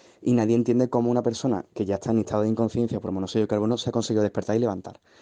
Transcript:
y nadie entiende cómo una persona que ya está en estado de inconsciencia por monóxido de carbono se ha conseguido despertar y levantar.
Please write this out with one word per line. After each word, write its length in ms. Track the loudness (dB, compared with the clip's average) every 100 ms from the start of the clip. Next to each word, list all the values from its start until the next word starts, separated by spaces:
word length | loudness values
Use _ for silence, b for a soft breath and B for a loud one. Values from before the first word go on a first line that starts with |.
| B B
y 100 | 0
nadie 220 | 2 4 2
entiende 340 | 2 2 2
cómo 220 | 2 2
una 100 | 2
persona 420 | 0 -2 -2 -2 -4 -4
que 100 | -2
ya 100 | -2
está 140 | 0
en 80 | 0
estado 240 | 0 0
de 80 | 0
inconsciencia 500 | 0 0 0 -2 -4
por 120 | -4
monóxido 320 | -4 -2 0
de 40 | 0
carbono 300 | 0 0 -2
se 120 | -2
ha 40 |
conseguido 300 | -2 0 0
despertar 320 | 0 0 -2 0
y 40 |
levantar. 400 | 0 -2 -8 -18 b b